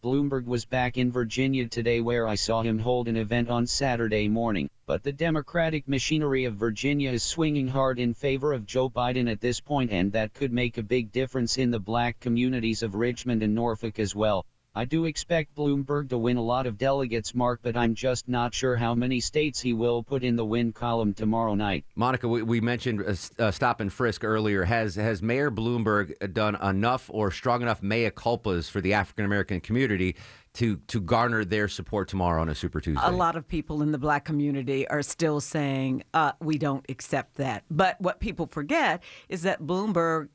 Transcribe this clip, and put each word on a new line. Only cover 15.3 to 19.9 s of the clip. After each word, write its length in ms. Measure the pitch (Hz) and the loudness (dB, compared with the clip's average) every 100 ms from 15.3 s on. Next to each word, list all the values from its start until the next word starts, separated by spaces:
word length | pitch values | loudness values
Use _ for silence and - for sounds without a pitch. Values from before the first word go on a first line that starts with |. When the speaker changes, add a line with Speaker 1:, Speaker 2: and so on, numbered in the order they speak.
| 170 151 | -2 -2
Speaker 1:
Bloomberg 540 | - 147 139 135 147 139 | -2 0 0 0 -2 0
to 80 | 127 | 0
win 220 | 117 123 | 2 2
a 40 | |
lot 240 | 117 123 127 | 2 0 -2
of 120 | 104 | 0
delegates, 560 | 131 139 131 113 107 | 2 2 0 -2 -2
Mark, 260 | 123 123 120 | 0 0 0
but 140 | 123 117 | -2 2
I'm 180 | 120 | 2
just 320 | 113 127 123 - | 2 0 -2 -2
not 280 | 123 120 | -2 0
sure 200 | - 131 | 0 0
how 200 | 123 117 | 2 2
many 260 | 117 123 127 | 2 0 -2
states 400 | 113 156 151 127 | 0 0 0 -2
he 140 | 127 | -2
will 280 | 117 120 | 2 2